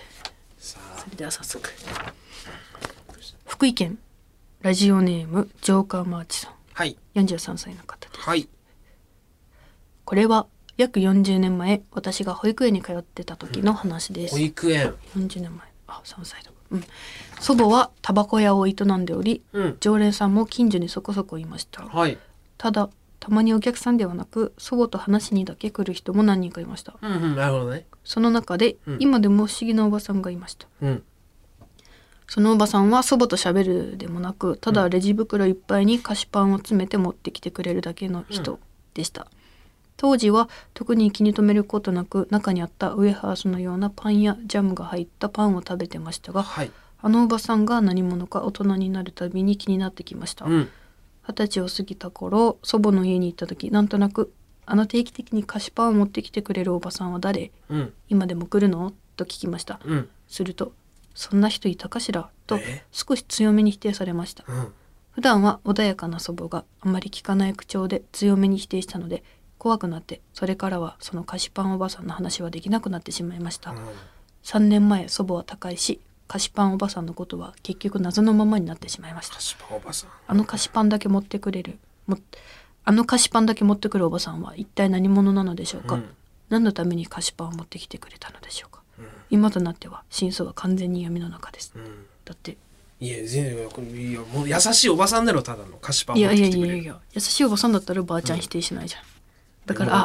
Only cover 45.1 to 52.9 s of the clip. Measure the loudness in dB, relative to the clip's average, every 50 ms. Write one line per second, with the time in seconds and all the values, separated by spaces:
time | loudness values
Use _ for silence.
45.1 | _ -8 -8 -6 -2 0 2 2 2 0 -2 -6 -6 -6 -6 -6 -8 -10 -10 -10
46.1 | -10 -12 -10 -6 -4 -4 -4 -4 -4 -8 -8 -8 -10 -14 -20 -20 -14 -4 0 2
47.1 | 4 4 4 2 2 0 -2 0 2 2 2 2 2 2 2 2 2 2 0 -2
48.1 | -2 -4 -6 -6 -6 -6 -4 -4 -4 -2 0 0 0 0 -2 -2 -4 -6 -6 -8
49.1 | -8 -8 -8 -6 -2 0 0 2 0 0 0 -2 0 0 0 -2 -6 -10 -14 -14
50.1 | -12 -12 -10 -12 -10 -6 -2 2 2 2 2 0 -4 -16 -20 -20 _ _ _ _
51.1 | _ _ _ -8 -4 -2 -2 -2 -2 -2 -4 -4 -4 -6 -8 -8 -10 -12 -14 -14
52.1 | -12 -10 -6 0 2 2 4 2 2 -2 -4 0 2 4 4 4